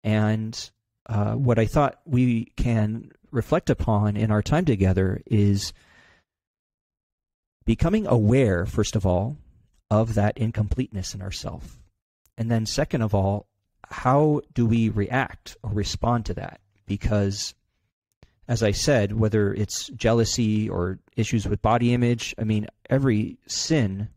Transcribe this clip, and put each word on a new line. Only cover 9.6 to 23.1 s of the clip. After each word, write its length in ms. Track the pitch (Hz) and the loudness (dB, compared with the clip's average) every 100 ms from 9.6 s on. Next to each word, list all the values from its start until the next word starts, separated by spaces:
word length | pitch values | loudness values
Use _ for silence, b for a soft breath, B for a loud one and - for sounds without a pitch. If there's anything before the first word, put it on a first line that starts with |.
| _ _ _ | _ _ _
of 240 | 107 110 | 0 2
that 240 | 104 104 - | 0 0 0
incompleteness 760 | 113 113 104 - 131 101 92 | -4 -2 -2 -2 -4 -6 -10
in 80 | 101 | -10
ourself. 560 | 95 - - - - - - _ _ _ _ - | -10 -10 -10 -12 -16 -20 -20 _ _ _ _ -8
And 120 | 113 | -2
then 160 | 117 110 | -2 -2
second 360 | - 156 147 | -2 -2 0
of 120 | 110 | 0
all, 320 | 101 98 101 - _ _ _ - | 2 0 -2 -6 _ _ _ -18
how 520 | - 127 139 156 147 - | -4 2 4 4 0 -2
do 120 | - 117 | 0 2
we 220 | 117 113 | 4 2
react 680 | 104 101 127 131 - - - | 0 -2 -2 -4 -8 -20 -14
or 80 | 110 | -6
respond 560 | 101 98 - 113 120 107 | -4 -4 -2 -2 -2 -2
to 80 | |
that? 260 | 87 - - _ _ - | -8 -10 -14 _ _ -8
Because, 680 | 101 - 107 101 101 - - _ _ _ _ _ _ b b - | -4 0 2 0 -2 -8 -12 _ _ _ _ _ _ b b -4
as 140 | 117 | 0
I 100 | 110 | 2
said, 400 | 101 - 135 101 | 0 2 2 2
whether 400 | 107 110 110 101 | 0 2 2 0
it's 360 | - 104 - - | 0 -4 -6 -10
jealousy 800 | 113 113 117 113 - 113 107 107 | -2 2 2 2 0 0 0 -2
or 300 | 92 90 95 _ - | -2 -4 -6 _ -4
issues 300 | 110 117 101 | -2 0 0
with 160 | 101 | -2
body 320 | 110 117 120 | 2 2 2
image, 400 | 123 120 120 - - | 2 2 0 -4 -6
I 60 | |
mean, 220 | 110 107 104 _ - | -2 -2 -2 _ -2
every 500 | 135 135 | 0 2